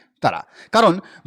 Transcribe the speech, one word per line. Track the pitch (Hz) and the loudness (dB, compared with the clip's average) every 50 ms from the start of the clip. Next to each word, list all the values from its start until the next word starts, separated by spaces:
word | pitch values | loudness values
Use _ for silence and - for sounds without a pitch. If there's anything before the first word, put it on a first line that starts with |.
| _ _ _ - | _ _ _ -4
তারা। | - - - - - _ _ - - - | -4 -4 -4 -4 -12 _ _ -20 -16 -2
কারণ | - 226 226 190 175 190 - - - - - | 0 2 2 2 0 -2 -8 -14 -20 -16 -2